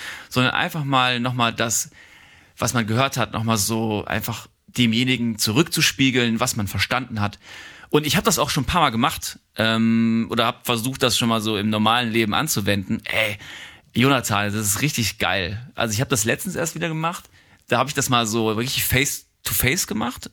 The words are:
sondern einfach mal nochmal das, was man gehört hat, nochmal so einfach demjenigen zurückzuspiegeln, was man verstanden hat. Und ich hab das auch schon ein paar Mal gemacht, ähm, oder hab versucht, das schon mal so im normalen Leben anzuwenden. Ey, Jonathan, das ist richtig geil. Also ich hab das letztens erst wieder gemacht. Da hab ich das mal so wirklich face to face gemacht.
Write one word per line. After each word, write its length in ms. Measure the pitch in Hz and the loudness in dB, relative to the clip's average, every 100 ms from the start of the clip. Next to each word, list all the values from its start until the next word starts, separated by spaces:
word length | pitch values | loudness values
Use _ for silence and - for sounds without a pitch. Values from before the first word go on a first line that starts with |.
| - - - | -12 -14 -6
sondern 240 | - 123 | 0 0
einfach 320 | - 170 165 139 | 0 -2 -2 0
mal 340 | 135 127 123 | 2 2 0
nochmal 320 | 120 123 117 | -2 0 0
das, 380 | 113 117 107 - - - - - - _ - | 0 -2 -2 -4 -12 -20 -20 -20 -20 _ -4
was 160 | 120 | -2
man 140 | 123 107 | 0 0
gehört 300 | 110 135 131 | 2 0 0
hat, 160 | 113 | -4
nochmal 240 | - 113 113 | -2 0 0
so 480 | 98 113 113 104 - | 0 0 0 -2 -2
einfach 420 | 104 107 110 - _ _ - | -4 -4 -8 -12 _ _ 2
demjenigen 600 | 120 113 127 127 117 107 | 2 4 2 0 0 -2
zurückzuspiegeln, 1000 | 117 110 175 - 151 - 135 131 120 113 | 0 2 2 2 0 2 2 4 2 2
was 160 | 123 - | 0 -2
man 100 | 98 | -4
verstanden 540 | 98 - 127 131 110 | -4 0 0 -2 -2
hat. 200 | 101 - - - - - - | -4 -4 -18 -18 -18 -20 0
Und 180 | 147 151 | 0 2
ich 80 | 170 | 2
hab 80 | |
das 160 | 220 190 | 2 2
auch 100 | 147 | 0
schon 140 | - | 0
ein 40 | 127 | 0
paar 120 | 180 | 2
Mal 100 | 147 | 2
gemacht, 460 | 113 139 - - - _ - | 2 0 -2 -10 -12 _ 0
ähm, 680 | 110 113 113 113 113 113 113 | 2 4 4 4 2 2 0
oder 160 | 113 117 | 0 0
hab 200 | 120 - | 0 -2
versucht, 380 | 120 113 131 | 0 0 0
das 140 | 127 - | 0 2
schon 100 | 120 | 2
mal 140 | 113 | 2
so 160 | 107 107 | 0 0
im 120 | 104 | 0
normalen 400 | 107 107 117 120 | 2 4 4 2
Leben 240 | 110 110 | 2 2
anzuwenden. 680 | 101 151 - 101 101 95 113 | 0 0 -2 0 0 0 -6
Ey, 340 | - 101 107 104 - - - - _ | -2 -2 -2 -2 -12 -18 -18 -20 _
Jonathan, 520 | - 127 135 - 104 104 | 2 4 4 2 0 0
das 100 | 104 104 | -2 -2
ist 160 | 101 | 0
richtig 360 | 143 156 107 - | 0 0 -4 0
geil. 520 | 90 95 87 107 127 - | 0 0 -2 -6 -10 -4
Also 180 | 120 | -2
ich 60 | 104 | -2
hab 80 | 135 | 0
das 160 | 123 | 0
letztens 320 | 110 131 - 175 | 0 -2 -4 -4
erst 200 | 165 165 | -6 -4
wieder 120 | 170 | -6
gemacht. 380 | 160 165 180 - _ _ _ _ | -4 -4 -6 -14 _ _ _ _
Da 120 | 120 | 0
hab 100 | 131 | 0
ich 40 | |
das 140 | 147 127 | -2 0
mal 180 | 123 117 | 2 2
so 200 | 113 110 107 | 0 0 0
wirklich 300 | 123 - - | -2 -2 0
face 400 | 123 143 - - _ | 2 0 -4 -12 _
to 100 | - - | -6 -2
face 320 | 127 170 - | 0 0 -2
gemacht. 420 | 208 - - - | -4 -4 -8 -12